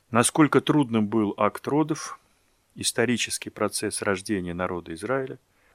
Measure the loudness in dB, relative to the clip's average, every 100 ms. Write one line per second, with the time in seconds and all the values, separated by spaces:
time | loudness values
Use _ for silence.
0 | _ 2 4 4 4 4 4 2 2 2
1 | 2 2 0 0 0 -2 -2 0 0 -4
2 | -10 -16 _ _ _ _ _ -8 -4 0
3 | 2 0 -2 -6 -8 -4 -4 -2 -6 -2
4 | -2 -2 -2 -2 -2 -4 -4 -4 -8 -8
5 | -4 -4 -4 -10 _ _ _